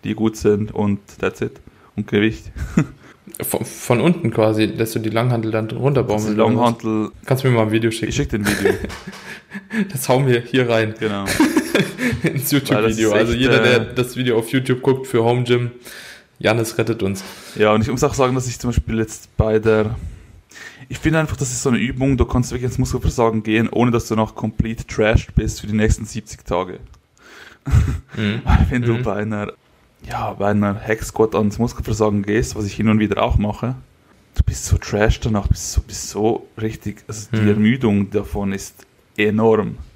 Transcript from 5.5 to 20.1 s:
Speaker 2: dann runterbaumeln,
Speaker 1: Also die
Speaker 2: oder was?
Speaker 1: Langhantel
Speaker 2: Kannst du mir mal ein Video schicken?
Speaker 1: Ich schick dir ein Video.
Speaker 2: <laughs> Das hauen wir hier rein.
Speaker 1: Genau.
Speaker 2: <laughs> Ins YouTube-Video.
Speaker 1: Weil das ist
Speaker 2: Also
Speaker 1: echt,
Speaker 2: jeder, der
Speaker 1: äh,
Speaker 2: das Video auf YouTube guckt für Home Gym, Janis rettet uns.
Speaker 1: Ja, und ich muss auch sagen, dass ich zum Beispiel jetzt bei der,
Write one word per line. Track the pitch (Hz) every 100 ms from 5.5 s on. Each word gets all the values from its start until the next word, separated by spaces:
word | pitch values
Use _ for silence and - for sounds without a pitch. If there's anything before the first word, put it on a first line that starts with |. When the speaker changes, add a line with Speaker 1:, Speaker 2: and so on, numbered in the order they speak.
Speaker 2:
dann | 107 110
runterbaumeln, | 117 131 139 107 107 107
Speaker 1:
Also |
die | 107
Speaker 2:
oder |
was? | 113
Speaker 1:
Langhantel | 120 120 113 113 110 104 -
Speaker 2:
Kannst | - 131
du | 131
mir |
mal | 120
ein | 110
Video | 110 113
schicken? | 110 -
Speaker 1:
Ich |
schick | - 143
dir | 110
ein | 101
Video. | 101 98 -
Speaker 2:
<laughs> | - - - - - - _ 202 - 226 196
Das | 135 -
hauen | 127 139
wir | 120
hier | 117 131 120
rein. | 113 110 107
Speaker 1:
Genau. | 110 101 98 - 320 330 -
Speaker 2:
<laughs> | 226 - - 247 -
Ins | 165 135 -
YouTube-Video. | 143 -
Speaker 1:
Weil | 107
das | 113 110
ist | 110
Speaker 2:
Also | 104 113
Speaker 1:
echt, | 120
Speaker 2:
jeder, | 127 127
der | 113 120
Speaker 1:
äh, | 110
Speaker 2:
das | 127 123
Video | 127 123 113
auf | 113
YouTube | 131 127 123
guckt | - 131 131
für | 117
Home | 113 123
Gym, | 120 120 120 - - - - - _ _
Janis | 95 117 113 120
rettet | 110 113
uns. | 95 98 - - -
Speaker 1:
Ja, | - 107
und | 107
ich | 107
muss | 123
auch | 143
sagen, | - 127
dass | 131 123
ich | 120
zum | 123
Beispiel | 113 - 113
jetzt | 110 - - -
bei | 110 110
der, | 110 110 107 117 -